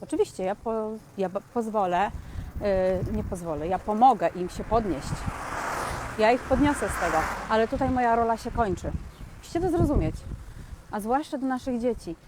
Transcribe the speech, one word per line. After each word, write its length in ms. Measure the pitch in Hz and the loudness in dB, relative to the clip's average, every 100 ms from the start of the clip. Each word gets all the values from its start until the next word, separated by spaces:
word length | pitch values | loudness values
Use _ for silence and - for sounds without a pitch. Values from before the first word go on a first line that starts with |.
Oczywiście 440 | 196 311 415 - | -6 0 0 0
ja 100 | 185 | -4
po-, 380 | 214 233 220 214 220 - - | -2 -2 -4 -4 -8 -10 -4
ja 120 | 185 | -2
po-, 100 | 196 - | -2 -4
pozwolę, 560 | 240 226 208 185 175 214 - - - - - | -4 0 2 2 2 0 -2 -10 -8 -8 -2
e, 500 | 208 190 185 185 - | 2 4 4 2 0
nie 120 | 214 | -2
pozwolę, 440 | - 180 170 147 160 | -4 -6 -4 -4 -2
ja 100 | 240 | -2
pomogę 500 | - 208 262 208 175 | 0 6 6 6 2
im 200 | 180 180 | 0 -6
się 160 | - | -4
podnieść. 440 | 196 226 208 143 - - - - - - - - - - - - | 0 2 2 -2 -4 -4 -6 -6 -8 -6 -6 -4 -4 -6 -6 2
Ja 140 | 214 | 4
ich 80 | 247 | 4
podniosę 480 | - 254 294 277 202 | 2 4 4 2 -2
z 120 | - | -2
tego, 180 | 180 160 160 - - | 0 2 0 -4 0
ale 200 | 220 226 | 2 2
tutaj 220 | 262 262 | 2 0
moja 260 | 254 233 233 | 2 4 4
rola 200 | 226 226 | 4 0
się 140 | 240 | -2
kończy. 420 | 240 214 175 - - - - - - | 0 0 0 -4 -6 -8 -14 -16 -16
Musicie 220 | - 339 | -6 -2
to 100 | 370 | 2
zrozumieć. 460 | 339 - - - - - - - - - - - | 4 4 4 2 -2 -10 -12 -12 -14 -14 -16 -10
A 100 | 208 | -6
zwłaszcza 380 | 214 262 311 285 | 0 0 0 -4
do 80 | 262 | -2
naszych 340 | 254 269 240 | -2 -2 0
dzieci. 360 | 240 220 - 165 | 0 -2 -6 -12